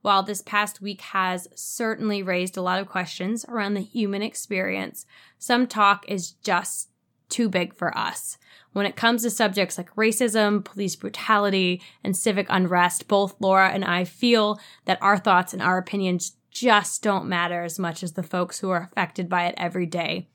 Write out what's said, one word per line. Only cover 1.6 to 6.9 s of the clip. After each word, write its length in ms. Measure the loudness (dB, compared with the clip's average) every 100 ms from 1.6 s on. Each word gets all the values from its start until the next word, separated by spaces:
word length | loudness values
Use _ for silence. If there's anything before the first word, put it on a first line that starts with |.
| -12 -4 -4 -2 -2 -2
raised 340 | -2 -2 -2 -2
a 60 |
lot 160 | -2 -2
of 100 | -2
questions 560 | -6 -6 -6 -4 -4 -6
around 280 | -4 -2 -4
the 60 |
human 420 | -4 -2 -2 -2
experience, 800 | -6 -8 -6 -4 -2 -4 -6 -10 -20 -20 -20 _
some 300 | 0 0 0
talk 360 | 2 4 4 -2
is 240 | -6 -6
just 580 | _ -2 -2 -2 -10 -12